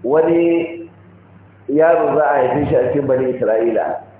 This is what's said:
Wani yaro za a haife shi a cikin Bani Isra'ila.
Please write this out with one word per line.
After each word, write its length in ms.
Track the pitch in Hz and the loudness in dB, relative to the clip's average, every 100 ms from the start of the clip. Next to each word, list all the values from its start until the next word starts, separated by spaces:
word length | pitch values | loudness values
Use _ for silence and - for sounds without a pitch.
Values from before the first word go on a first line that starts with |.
Wani 840 | 117 151 165 170 170 170 - - - - - - - - - - - | 2 2 2 2 2 0 -2 -10 -16 -20 -20 -20 -20 -20 -20 -20 -4
yaro 480 | 143 160 170 151 151 | 2 4 4 2 0
za 80 | |
a 140 | 147 143 | 0 2
haife 320 | 127 147 139 | 0 0 0
shi 60 | 135 | 0
a 120 | 123 | 0
cikin 140 | 143 131 | -2 0
Bani 260 | 127 131 | -2 -2
Isra'ila. 680 | 120 107 110 117 107 78 - - | -2 -2 0 0 -2 -4 -8 -12